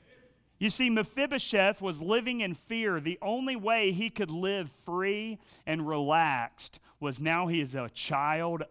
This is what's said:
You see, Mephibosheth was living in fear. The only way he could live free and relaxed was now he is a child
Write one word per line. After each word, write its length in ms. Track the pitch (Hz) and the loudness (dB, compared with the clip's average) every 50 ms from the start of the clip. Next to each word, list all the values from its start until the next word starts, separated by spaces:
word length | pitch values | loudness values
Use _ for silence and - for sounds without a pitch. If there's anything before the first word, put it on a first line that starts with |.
| _ _ - - - - _ _ _ _ _ - | _ _ -20 -20 -20 -20 _ _ _ _ _ -2
You 120 | 190 214 | -2 0
see, 180 | - - 254 247 | 0 2 2 2
Mephibosheth 920 | 226 220 214 - - 269 285 277 285 254 - - 220 202 190 202 208 - 196 | 4 2 0 0 0 -2 0 0 0 -2 -2 0 4 4 4 4 4 0 -2
was 180 | 190 160 147 | -6 -4 -4
living 400 | 160 180 220 247 220 247 247 233 | -2 0 2 2 2 0 -2 -2
in 140 | 214 185 165 | -2 -4 -4
fear. 440 | - - - 226 226 226 208 180 160 | -6 -8 -6 -4 -2 0 0 0 0
The 200 | 143 165 180 - | -2 -4 -4 -4
only 360 | - 196 226 254 262 269 262 | -4 -4 -2 -2 -2 -4 -4
way 360 | 233 190 226 226 226 208 190 180 | -2 0 2 2 4 4 2 2
he 160 | 180 226 226 | 0 -2 -4
could 220 | - - 202 156 | -2 -4 -4 -4
live 400 | 156 175 185 190 202 196 175 135 - - - | -4 -4 -2 -2 -2 -2 -4 -6 -10 -14 -8
free 520 | 185 170 180 190 196 202 208 220 226 220 - _ - - - - | -4 -4 -2 0 0 -2 -2 -4 -6 -8 -10 _ -20 -20 -12 -6
and 200 | 156 156 160 156 | -4 -2 -2 -2
relaxed 920 | 151 156 147 143 143 156 165 165 151 135 123 117 - _ - - - - - _ - _ - | -2 0 0 2 4 4 6 6 4 2 0 -2 -4 _ -14 -18 -18 -18 -20 _ -20 _ -6
was 220 | 147 143 127 120 | -4 -4 -4 -2
now 280 | 151 160 165 175 180 170 | 0 2 2 2 2 2
he 120 | 170 165 | 2 0
is 140 | 143 131 131 | 0 0 -2
a 160 | 135 123 110 | -4 -6 -6
child 720 | - - - - 151 139 143 147 156 160 170 170 170 160 151 - | -8 -8 -4 -2 0 2 2 2 2 2 0 -2 -2 -4 -6 -4